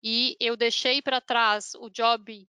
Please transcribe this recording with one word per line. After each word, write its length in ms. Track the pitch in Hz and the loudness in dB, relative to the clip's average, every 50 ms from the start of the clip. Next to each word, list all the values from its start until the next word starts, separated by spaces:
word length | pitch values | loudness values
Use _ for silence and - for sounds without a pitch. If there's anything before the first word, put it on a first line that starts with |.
| - | -4
e 340 | 226 226 233 247 254 - _ | -2 0 0 0 0 -2 _
eu 160 | 247 233 240 | -2 -2 0
deixei 440 | 220 233 233 226 - - 262 254 277 | 0 0 0 0 0 0 0 0 0
pra 200 | - 277 254 254 | 0 -2 -2 -2
trás 560 | _ - 247 233 233 220 208 208 202 - - | _ 0 0 2 4 2 2 0 -2 -8 -16
o 120 | - 240 226 | -16 -16 -16
job 560 | 190 - 226 226 233 226 208 233 226 208 190 _ | _ 0 2 2 2 2 -2 -14 -18 -18 -20 _